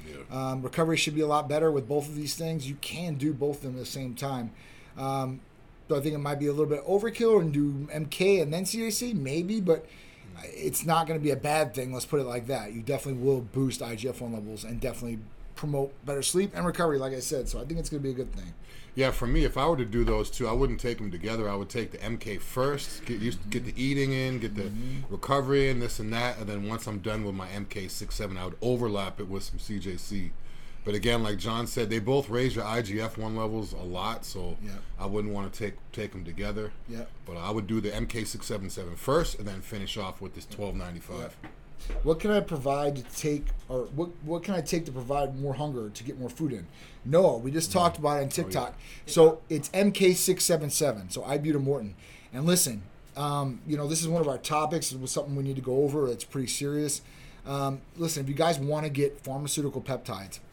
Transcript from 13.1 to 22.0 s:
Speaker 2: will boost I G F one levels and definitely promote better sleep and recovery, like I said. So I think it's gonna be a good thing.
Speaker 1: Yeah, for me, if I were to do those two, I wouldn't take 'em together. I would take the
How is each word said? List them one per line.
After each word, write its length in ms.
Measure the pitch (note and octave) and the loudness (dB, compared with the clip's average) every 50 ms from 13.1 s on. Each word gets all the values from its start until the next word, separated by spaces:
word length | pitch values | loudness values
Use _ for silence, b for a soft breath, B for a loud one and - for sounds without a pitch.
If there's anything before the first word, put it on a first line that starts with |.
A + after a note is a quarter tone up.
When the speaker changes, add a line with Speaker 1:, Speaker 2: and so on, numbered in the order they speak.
| C3+ B2 B2 | -2 0 2
Speaker 2:
will 160 | C#3 C#3 B2+ | 4 4 2
boost 420 | A#2+ G#2 - C3 C3+ C3 A#2+ - | 0 -2 0 2 2 2 0 -2
I 140 | C3 A#2 A#2 | -4 -6 -6
G 140 | G#2+ A2 B2+ | -4 -4 -4
F 100 | A#2+ - | -4 -4
one 140 | B2+ A#2 A2+ | -6 -6 -6
levels 320 | A2 G#2 G#2+ A2 G#2 - | -6 -6 -8 -8 -10 -8
and 160 | B2 A#2 A2+ | -8 -4 -2
definitely 380 | A2+ B2+ A2+ - B2 A#2 A2+ A2 G#2 - - - - - - | -2 -2 -2 -4 -6 -6 -6 -6 -8 -12 -14 -14 -14 -14 -10
promote 380 | - - D3 C#3+ C#3 C#3 C#3 - - - | -6 -4 -2 0 0 -2 -2 -4 -8 -6
better 160 | C3+ C#3+ C#3 | -4 -2 -2
sleep 300 | B2+ - - F3+ G3 G3+ - | 0 2 2 2 2 2 0
and 120 | F3 E3+ | -2 0
recovery, 320 | F3 E3 - F3 E3 D3 C3+ | 0 2 2 2 2 2 2
like 140 | C3 C3+ C3+ | 0 -2 -2
I 80 | B2+ | -4
said. 260 | A#2+ - D#3 C3+ A#2+ - | -4 -2 -2 -2 -2 -2
So 140 | - - | -2 -4
I 20 | B2 | -4
think 140 | C#3 E3 E3 | -4 -4 -4
it's 100 | D3+ - | -4 -2
gonna 140 | D#3 D3 C#3 | -4 -4 -2
be 60 | C3+ | -2
a 40 | B2+ | -2
good 180 | B2 B2 - - | -4 -4 -4 -6
thing. 200 | F#2+ F#2 F2 E2 B B B B B B B B | -6 -8 -8 -10 B B B B B B B B
Speaker 1:
Yeah, 160 | B2+ C3+ C3 | 2 2 4
for 160 | - - B2+ A#2 | 4 2 2 4
me, 160 | C3+ C#3+ - | 6 6 6
if 120 | C#3+ - C3 | 6 4 4
I 80 | C3+ D#3+ | 4 4
were 100 | E3+ C#3 | 4 4
to 80 | B2 | 2
do 180 | G#2+ G#2 A#2+ A2+ | 2 4 4 4
those 260 | A2 A2 G#2+ G#2 - | 6 4 4 2 0
two, 180 | - - B2 A2 | 0 0 0 2
I 40 | |
wouldn't 280 | A#2 B2 C3+ B2+ A#2 - | 2 4 4 4 2 0
take 180 | - A#2+ A#2+ - | 0 -2 -2 -2
'em 100 | G#2+ G2+ | -2 -4
together. 380 | E2+ F2 G2+ G2+ F#2 A2 G#2+ G2+ | -4 -4 -2 -2 0 0 0 0
I 60 | G2+ | 0
would 140 | G2+ G2+ G2 | -2 -4 -4
take 220 | - A#2+ A2 F#2 | -4 -4 -4 -4
the 120 | - - | -6 -6